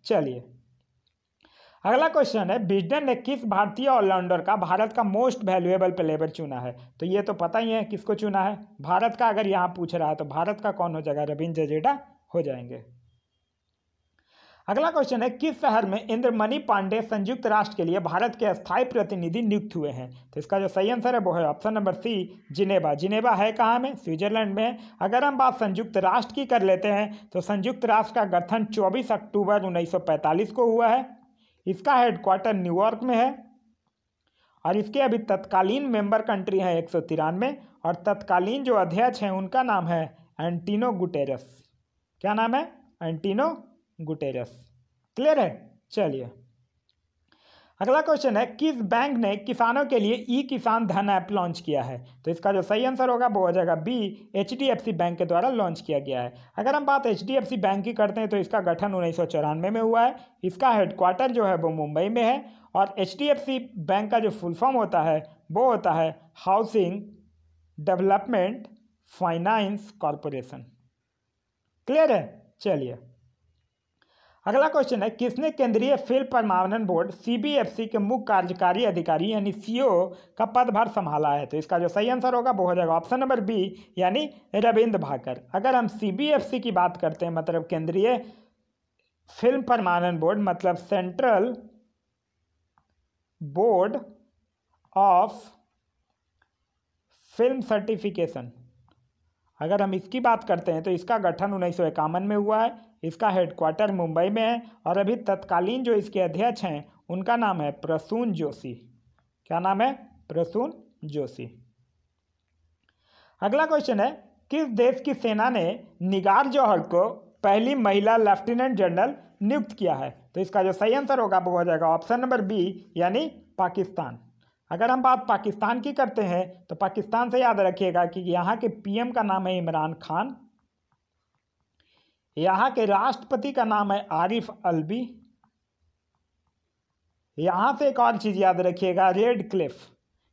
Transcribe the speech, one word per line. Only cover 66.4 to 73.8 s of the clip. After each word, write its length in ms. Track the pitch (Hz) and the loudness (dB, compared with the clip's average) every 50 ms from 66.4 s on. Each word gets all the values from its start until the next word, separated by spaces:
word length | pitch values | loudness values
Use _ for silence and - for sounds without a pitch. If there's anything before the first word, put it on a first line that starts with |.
| - 180 196 214 226 220 220 214 185 175 190 208 - - - - _ _ _ _ _ _ _ _ _ _ _ - | -2 2 2 2 2 2 2 0 0 2 -2 -6 -10 -14 -20 -20 _ _ _ _ _ _ _ _ _ _ _ -6
डेवलपमेंट 880 | 151 196 185 180 190 196 196 202 202 - 240 196 180 196 240 240 - - - _ _ _ _ _ _ _ - | -2 0 0 2 4 2 2 2 2 0 0 0 0 0 -2 -6 -12 -18 -20 _ _ _ _ _ _ _ -8
फाइनेंस 800 | - 185 170 170 170 175 202 220 220 208 196 208 202 - - - | -4 -2 -2 0 0 0 0 2 2 0 -2 -4 -8 -10 -14 -12
कॉरपोरेशन। 720 | - 180 151 147 147 - 147 139 127 123 - - 127 117 - _ _ _ _ _ _ _ _ _ _ _ _ _ _ _ _ _ _ _ _ _ _ _ - | -4 -4 -4 -4 -4 -6 -8 -6 -8 -10 -10 -14 -18 -18 -20 _ _ _ _ _ _ _ _ _ _ _ _ _ _ _ _ _ _ _ _ _ _ _ 0
क्लियर 240 | 269 311 320 294 226 | 2 4 4 4 4
है? 400 | 180 135 - - - - _ _ _ | 2 0 -4 -14 -20 -20 _ _ _
चलिए, 380 | - 208 180 143 131 123 123 120 - - _ _ _ _ _ _ _ _ _ _ _ _ _ _ | -2 -2 -2 0 -2 -6 -10 -12 -16 -20 _ _ _ _ _ _ _ _ _ _ _ _ _ _